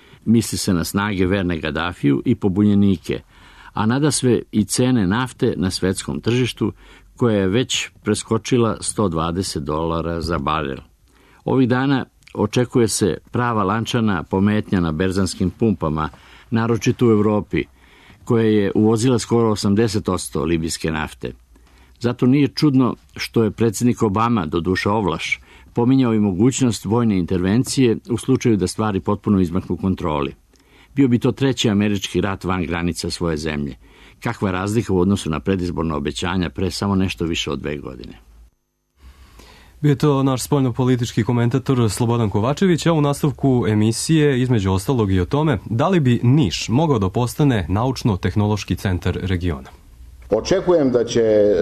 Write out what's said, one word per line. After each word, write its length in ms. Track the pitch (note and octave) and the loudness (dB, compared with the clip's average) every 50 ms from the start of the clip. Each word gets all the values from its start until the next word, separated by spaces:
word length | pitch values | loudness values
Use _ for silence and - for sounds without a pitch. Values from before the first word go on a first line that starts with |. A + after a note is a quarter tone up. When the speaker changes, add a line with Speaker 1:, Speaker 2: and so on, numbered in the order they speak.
| - - - - - | -20 -20 -20 -6 0
Speaker 1:
Misli 320 | - A2 A#2 G#2+ - - | 2 2 2 2 0 -4
se 160 | F2+ - - F#2 | -4 -2 0 0
na 100 | E2 D#2+ | 0 0
snage 420 | - - G2+ G2+ G#2+ G2+ F2+ F#2+ | -2 -2 -2 -2 -2 0 0 0
verne 320 | F2+ G2 G2+ F#2 F2+ F2 | 0 0 0 0 -2 -2
Gadafiju 640 | D#2 D2+ D#2 D2 D#2 E2 F2 E2+ - - C#3+ C#3 - - | -4 -4 -4 -4 -4 -4 -6 -6 -2 0 0 0 0 0
i 100 | C3 A#2 | -2 0
pobunjenike, 840 | - - G2+ F2 G#2 G#2 G#2 G2+ G2+ G2+ G2 F#2+ E2 - - B1+ A#1 - _ _ - - - - - - - - | 0 -2 0 2 2 2 4 4 4 4 2 2 0 -4 -6 -8 -8 -10 _ _ -20 -20 -20 -20 -20 -20 -8 -4
a 120 | - G#2 | -2 0
nadasve 560 | A2 A#2+ C#3 D3+ D3 B2+ - B2+ B2+ A2+ - - - | 0 0 0 0 0 0 0 2 2 2 0 0 -2
i 140 | - G#2+ G2+ | -2 -2 0
cene 420 | - - - B2 B2+ B2+ A#2+ F#2+ | 0 0 0 2 2 2 2 2
nafte 460 | F2 G2+ A#2+ C3 B2 - - C3+ A2+ - | 2 0 0 -2 -4 -4 -2 -2 -2 0
na 140 | - F2+ F#2 | 0 -2 -2
svetskom 500 | - - F2+ F#2 G2 - - - C#2 D2+ | -2 -2 -2 -2 -2 -2 -6 -8 -8 -4
tržištu, 500 | - A2 A#2+ B2 B2+ A2 - - A2+ G2 - - - - - - - - _ | -2 -2 0 0 0 -2 -2 -4 -4 -4 -4 -8 -16 -20 -20 -20 -20 -18 _
koja 200 | - B2+ A#2 G#2+ | -2 0 2 2
je 100 | G2+ F#2+ | 2 2
već 420 | F#2 F#2+ B2 C3 C3 - - - - - _ - | 2 0 0 0 -2 -4 -6 -6 -8 -12 _ -2
preskočila 760 | G#2+ G#2+ - - - A2 A2 - - C3+ A#2+ A#2 A2 - - | -2 -2 -2 -2 -2 -4 -4 -2 0 0 2 2 0 -2 -4
sto 280 | - - - - G#2+ F#2 | -6 -6 -2 -2 -2 0
dvadeset 540 | D#2+ D#2+ D#2+ E2+ E2+ F#2 F#2+ - - E2 C#2 | 0 -2 -2 -2 -2 -4 -4 -4 -6 -6 -6
dolara 580 | D2 D2+ D#2 E2 E2 E2 E2 D#2+ E2 E2+ E2 | -4 -4 -2 -2 -2 -2 -4 -4 -4 -4 -4
za 160 | D#2+ D#2+ E2+ | -4 -4 -4
barel. 400 | D#2 C#2 D2+ D#2 D#2 D2 C#2 C2 C2+ - _ _ _ _ _ _ _ _ _ - _ - | -2 -2 -2 -2 -2 -4 -6 -8 -10 -14 _ _ _ _ _ _ _ _ _ -20 _ -4
Ovih 240 | - B2 C3 C3 A2+ | 0 2 2 2 2
dana 360 | B2+ B2+ C3 C#3 C#3+ B2+ - - _ _ _ - - | 2 0 0 0 0 -2 -2 -6 _ _ _ -10 -6
očekuje 540 | - G2+ G#2+ - B2 B2 - - C3 A2+ | -4 -4 -2 0 -2 -2 0 2 2 2
se 300 | G#2 - - A2 F2+ B1+ - - - | 2 0 0 0 0 -2 -4 -8 -8
prava 320 | - A#2 B2 A#2+ A#2 G#2+ G2 | -4 -4 -2 -2 -2 0 0
lančana 600 | F#2 G#2 A2+ A2 - - A#2+ A2+ G#2+ G2 D#2+ D2 | 0 -2 -2 -2 -2 -2 0 0 0 0 -2 -4
pometnja 560 | - F#2+ F#2+ G2 G#2 G#2 G#2+ G#2 - G#2+ F#2 | -2 0 0 2 2 2 0 -2 -2 0 0
na 120 | E2+ E2 | 0 0
berzanskim 580 | D#2 D2+ F#2 F#2+ F2 G2 F#2+ F2 - - G2 F2 | 0 -2 -2 -2 0 -2 -2 -2 -2 -2 -4 -4
pumpama, 600 | - - A#2+ A2+ F#2+ - - D#2 D2+ D#2 D2+ D2+ - - - - - - - - | -2 0 0 0 0 0 -2 -2 -2 -2 -4 -6 -8 -14 -20 -20 -20 -20 -8 -4
naročito 560 | A#2 A2+ A2+ A#2 A#2 G#2 - C3 A2+ - B2+ | -2 -2 0 0 -2 0 0 -2 0 2 2
u 40 | A#2 | 4
Evropi, 520 | A2 G#2 G#2 A2 G#2+ G#2 F2+ - - D2+ - - _ _ _ _ _ _ - - - _ - | 4 4 4 2 0 0 -2 -2 -4 -4 -4 -6 _ _ _ _ _ _ -20 -20 -20 _ -4
koja 200 | - B2 A2+ A2+ | 0 0 2 2
je 280 | A2 G#2+ G#2 G2+ G2 - | 4 2 2 2 2 2
uvozila 440 | G2+ G#2+ A2 A2+ A2 A2 C3 B2 G#2+ | 2 2 2 2 2 2 2 0 0
skoro 320 | - - A#2 A#2 A#2 A2 | 0 0 2 2 2 2
osamdeset 580 | G#2 - - G#2 G2+ G#2 A#2 A2 F#2+ G#2+ - - | 0 0 0 2 2 2 2 0 0 -2 -2 -2
odsto 340 | F2+ F2 - - - D#2+ C#2+ | -2 -4 -4 -6 -6 -4 -2
libijske 480 | D#2+ E2+ D#2+ E2 D#2+ - - - E2 | 0 -2 -2 -2 -4 -6 -6 -4 -4
nafte. 400 | D#2 D#2 D#2 D2 - - - B1 C2 - _ _ _ _ _ _ _ - - _ _ _ | -4 -4 -6 -8 -10 -12 -12 -12 -12 -16 _ _ _ _ _ _ _ -20 -20 _ _ _
Zato 260 | - A#2 A#2+ - - | -4 -4 -2 0 2
nije 220 | B2 C3 D3 C#3 | 2 4 4 2
čudno 480 | B2 - - D#3 D3+ C3 C3 C3 A2+ - - _ _ - | 0 0 0 2 2 4 4 2 2 -2 -6 _ _ -12
što 280 | - - - - A#2 A2+ | -12 -8 -2 0 0 0
je 80 | G2+ | 0
predsjednik 520 | F#2 - A2+ A#2 G2 - A#2 B2 A2+ - A#2+ | 0 0 0 0 0 0 0 0 0 2 0
Obama, 420 | G#2+ F#2+ G#2+ A2+ A#2+ A#2+ G#2+ E2 | 0 2 2 2 2 0 0 -2
doduše 440 | D2+ E2 F2 E2 F2+ F#2 E2+ - G2+ | -2 -2 -2 0 0 0 0 0 0
ovlaš, 500 | G#2 A2+ G2+ E2+ D#2 E2 - - - - - - - - - - - | 0 0 0 -2 -2 -4 -6 -6 -8 -8 -10 -14 -20 -20 -20 -8 -2
pominjao 400 | A#2+ A#2+ B2 C3+ C3+ B2+ A#2 A2 | 0 2 4 4 4 4 2 2
i 60 | G#2+ | 2
mogućnost 640 | G#2 G2+ F#2 E2+ A2 C3 B2+ - C3+ A#2+ G2+ - - | 2 0 2 2 2 2 2 2 0 0 0 -2 -2
vojne 320 | F#2+ G#2+ A#2+ A#2+ A2+ G2+ | -2 0 0 2 2 2
intervencije 800 | F#2 E2+ D#2 F#2+ F2 F2+ F#2 G#2 B2 C3 - - C#3 C3 A#2 G#2+ - - - | 0 0 0 0 0 0 2 2 2 0 0 0 2 2 2 2 0 -4 -4
u 80 | B2 | -6
slučaju 400 | G#2 - - C3 B2 - B2+ A2+ | -4 0 0 0 2 2 2 2
da 100 | F#2+ F#2 | 2 0
stvari 320 | F2+ - - A2 G#2+ G2 F#2+ | -2 -2 -2 -2 -2 -2 -2
potpuno 400 | - G#2+ G#2 - - A2 G#2 F#2+ | -2 -2 -4 -2 0 2 2 2
izmaknu 380 | F#2 D#2 E2+ F#2 - - F#2+ | 2 2 -2 -4 -4 -4 -6
kontroli. 560 | D#2 F#2 F#2+ F#2 - E2+ E2+ D2+ D2 C#2 C2+ C#2 - _ _ _ _ _ _ _ - - _ - | -2 -2 -2 -2 -2 -2 -4 -2 -2 -4 -6 -8 -12 _ _ _ _ _ _ _ -20 -20 _ 0
Bio 120 | C3+ C#3 | 0 2
bi 120 | B2+ B2 A2 | 2 2 2
to 120 | - C3 | 2 0
treći 380 | G#2+ - C3+ C3+ B2 - - A#2+ | 0 0 -2 -2 0 0 0 2
američki 520 | G2+ G2+ G#2 G#2+ G2+ F#2+ - - - F2+ | 2 2 2 0 0 -4 -4 -4 -2 -2
rat 220 | F2+ G2+ F#2+ F2+ - | -2 -2 -4 -4 -4
van 220 | F2 F#2+ F#2 E2+ | -4 -2 -2 -4
granica 440 | D2 F2+ F2 F2 F2 D#2+ - - F2 | -4 -4 -2 -2 -4 -4 -4 -6 -8
svoje 280 | - - F2 E2+ D#2+ | -6 -4 -4 -2 -2
zemlje. 380 | D2+ D#2+ D#2+ D2+ D2 C#2+ C#2 C2 - - - - - - - - _ - | -2 -4 -4 -4 -4 -6 -8 -10 -14 -20 -20 -20 -20 -20 -20 -14 _ -6
Kakva 260 | B2 A2+ - A2 G2 | -6 -4 -2 -2 -2
je 40 | F#2 | -2
razlika 400 | F#2 F#2+ G#2 G#2+ A#2 F#2+ - F#2+ | -2 -4 -2 -2 -2 -2 0 2
u 60 | F2+ | 2
odnosu 300 | F2+ G2 G2+ F#2+ - D#2 | 2 2 2 0 -2 -4
na 100 | D#2 D2 | -6 -4
predizborna 560 | - G2 F#2+ F#2 F2 F2+ D#2+ D#2+ E2 E2 D2+ | -2 -2 -2 -2 -2 -4 -4 -4 -4 -4 -4
obećanja 540 | D2 C#2+ D#2 C#2+ - F#2+ F2 F2+ F#2+ F2 D#2 | -4 -6 -6 -6 -6 -4 -4 -2 -2 -4 -4
pre 220 | - - F#2+ F2+ | -4 -6 -6 -6
samo 240 | - - G2+ G2+ G2 | -4 -4 -2 -2 0
nešto 300 | F#2+ F#2+ F#2 - - E2+ | 0 -2 -2 -4 -4 -4
više 260 | D#2+ F2+ - - - | -4 -4 -4 -4 -6
od 80 | D2 C2+ | -6 -6
dve 180 | B1+ C#2 D2+ | -6 -8 -8
godine? 360 | C#2+ C2+ B1+ B1+ A#1+ - - - - _ _ - - - _ _ _ _ _ _ _ _ _ _ _ - - - - - - - - - - - - - - - - | -8 -10 -14 -16 -16 -18 -18 -20 -20 _ _ -20 -20 -20 _ _ _ _ _ _ _ _ _ _ _ -20 -20 -20 -20 -20 -20 -20 -20 -20 -20 -20 -20 -20 -20 -8 -2
Speaker 2:
Bio 80 | D3+ D3 | 0 0
je 60 | C#3 | 2
to 280 | B2 D3+ D3+ C#3 C3+ C3+ | 2 2 2 2 2 2
naš 200 | C3+ C3 B2 - | 2 0 -2 -2
spoljnopolitički 800 | - D3+ C#3+ C3 B2+ A2+ - B2+ B2 B2+ A#2 A#2+ - - B2 G#2+ | 0 0 0 0 0 0 0 0 2 2 0 -2 -2 -2 -2 0
komentator 640 | - B2 A#2+ A#2+ A#2+ B2 C3+ - - C3+ B2 A#2+ G#2+ | 0 0 0 0 0 0 0 0 0 2 2 2 0
Slobodan 400 | - - B2 A2+ A#2+ A#2 A2+ G2+ | 0 0 0 0 2 2 0 0
Kovačević, 560 | - G#2 G#2 B2+ D3 - G3+ F#3 F3 C#3 - | 0 0 0 0 0 0 2 2 2 2 2
a 80 | F3+ E3+ | 0 2
u 80 | D#3 | 2
nastavku 640 | C#3+ C#3+ C#3+ - - D3 A#2+ - - C#3 B2+ B2 - | 2 0 0 0 -2 -2 -2 0 2 2 2 2 2
emisije, 720 | G#2 G#2+ G#2+ G#2+ A2+ A2+ - - - E3 D#3 D3 C#3+ C3+ B2 | 2 2 2 2 2 0 -2 0 0 2 4 4 4 2 2
između 300 | C3 B2 B2+ A2 F#2+ F#2+ | 2 2 2 2 2 2
ostalog, 400 | F#2+ F#2+ - - C#3 A#2+ G#2+ F#2+ | 0 0 0 0 0 2 2 2
i 80 | F#2+ F#2 | 2 0
o 60 | F2 | 0
tome 340 | - - C#3+ D#3 D#3+ B2+ F2+ - | 0 0 0 2 2 0 -2 -2
da 220 | - A#2+ A#2 D3 | -4 -2 0 2
li 120 | F3 G3 F3 | 2 2 2
bi 200 | C#3 B2+ A#2+ - - | 4 2 2 4 4
Niš 460 | A#2+ C3 D#3+ C#3 E2+ - - - - | 4 4 4 4 2 -2 -4 -4 -2
mogao 300 | G#2+ C3+ E3+ D#3 C3+ G#2+ | 0 2 2 2 2 2
da 100 | G2 F#2 | 0 0
postane 560 | - B2 B2 A#2 - - D#3 C#3+ B2 G#2 D#2 D2 | 0 -2 -2 -2 0 0 2 2 2 0 0 -2
naučno-tehnološki 1080 | F#2 G#2 A#2+ C3+ B2 - - A#2+ G2 F2 - F#2+ - G#2+ G#2 G#2 G#2+ G2 - - - | -2 0 0 -2 -2 -2 -2 -2 0 0 -2 -2 0 0 0 0 0 -2 -2 -4 -4
centar 440 | - - G2+ F#2 E2+ - F#2 E2+ F2+ | -4 -2 -4 -4 -2 -2 -4 -4 -4
regiona. 480 | G2 F#2 F#2 F2 F2 F2+ D#2 C2+ - - - - - - - - - - - - - - | -4 -4 -2 -2 -2 -4 -4 -6 -8 -16 -20 -20 -20 -20 -20 -20 -20 -20 -20 -18 -4 -2
Speaker 3:
Očekujem 600 | - A3 A3 - F3+ G3 F3+ F3+ F3+ D#3+ C#3+ C3 | -2 0 2 2 0 2 4 4 4 4 4 4
da 120 | B2 A#2+ A2+ | 4 2 2
će 500 | - - A#2+ A2+ A2 G#2+ G#2+ G2+ G#2 G2+ F2 | 2 2 2 4 6 6 6 6 6 4 4